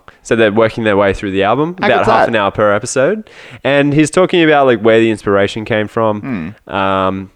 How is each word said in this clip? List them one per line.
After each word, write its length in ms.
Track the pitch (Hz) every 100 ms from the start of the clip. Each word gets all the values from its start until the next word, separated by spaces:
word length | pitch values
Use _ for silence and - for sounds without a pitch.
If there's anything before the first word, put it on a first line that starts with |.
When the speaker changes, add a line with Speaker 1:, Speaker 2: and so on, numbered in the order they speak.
| - _
Speaker 1:
So 120 | - 117
they're 160 | 110
working 320 | 104 110 -
their 140 | 110 98
way 160 | 98
through 180 | 92 104
the 120 | 95
album, 320 | 98 127 160 185
Speaker 2:
How 60 | 202
Speaker 1:
about 100 | 110
Speaker 2:
good's 80 | 101
Speaker 1:
half 100 | 110
Speaker 2:
that? 80 | 113
Speaker 1:
an 60 | 113
hour 160 | 98
per 220 | - 104
episode. 560 | 104 117 131 143 220 - - - 123
And 300 | 131 143 143
he's 160 | 143 151
talking 320 | 185 180 180
about, 220 | 156 147 135
like, 140 | 110
where 180 | 110 113
the 120 | 113
inspiration 520 | 104 107 98 101 113 107
came 220 | 107 104
from, 680 | 117 113 104 135 107 80 110 -
Speaker 2:
Mm. 60 |
Speaker 1:
um, 580 | 98 98 95 95 95 95